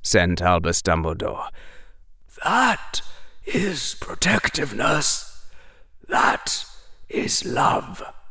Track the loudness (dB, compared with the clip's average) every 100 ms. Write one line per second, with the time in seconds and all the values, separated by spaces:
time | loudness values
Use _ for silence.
0 | 4 4 4 4 4 4 4 2 2 2
1 | 0 -2 -6 -6 -10 -10 -14 -14 -16 -18
2 | -20 -20 -20 -6 0 4 4 2 -2 -4
3 | -4 -6 -10 -10 -2 0 0 0 -4 -4
4 | -6 0 2 4 2 -2 -4 0 2 4
5 | 4 2 -2 -10 -10 -12 -16 -20 -20 -20
6 | -2 2 4 2 -2 -4 -6 -14 -16 -16
7 | -6 -4 0 0 0 2 2 2 -2 -10
8 | -12 -12 -14